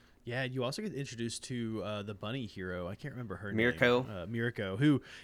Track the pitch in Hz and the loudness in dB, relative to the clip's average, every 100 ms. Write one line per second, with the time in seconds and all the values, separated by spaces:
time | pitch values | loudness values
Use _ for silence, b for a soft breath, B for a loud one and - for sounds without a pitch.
0 | b b 120 123 127 127 120 - 214 139 | b b -6 -4 -2 0 -2 -2 -4 -4
1 | 135 117 117 - - 123 113 110 101 104 | -6 -4 -4 -4 -4 -2 -2 -2 -2 -4
2 | 101 98 107 135 107 98 92 90 87 101 | -4 -6 -6 -4 -6 -6 -4 -2 -4 -6
3 | 147 120 113 85 101 110 120 - 123 123 | -8 -8 -6 -6 0 4 4 6 6 6
4 | 127 95 87 117 120 117 98 98 147 135 | 2 -4 -4 -2 -2 -2 -2 4 6 6
5 | B B | B B